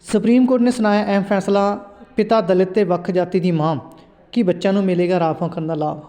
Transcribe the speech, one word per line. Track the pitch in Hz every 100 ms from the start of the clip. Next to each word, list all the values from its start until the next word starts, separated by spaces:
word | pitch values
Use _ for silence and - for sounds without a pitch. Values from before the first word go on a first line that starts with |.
| -
ਸੁਪਰੀਮ | 214 214 247 254
ਕੋਰਟ | 254
ਨੇ | 240
ਸੁਣਾਇਆ | 240 214 208 208
ਅਹਿਮ | 202
ਫੈਸਲਾ, | 196 202 185 202 202 208 - - - -
ਪਿਤਾ | 214 226
ਦਲਿਤ | 180 185 185
ਤੇ | 185
ਵੱਖ | 196 175 175
ਜਾਤੀ | 180 175 185
ਦੀ | 175
ਮਾਂ, | 165 156 147 - - - _ _
ਕੀ | -
ਬੱਚਿਆਂ | 196 170 196
ਨੂੰ | 196
ਮਿਲੇਗਾ | 190 175 175 180
ਰਾਖਵਾਂਕਰਨ | 165 160 170 170 160
ਦਾ |
ਲਾਭ? | 160 151 151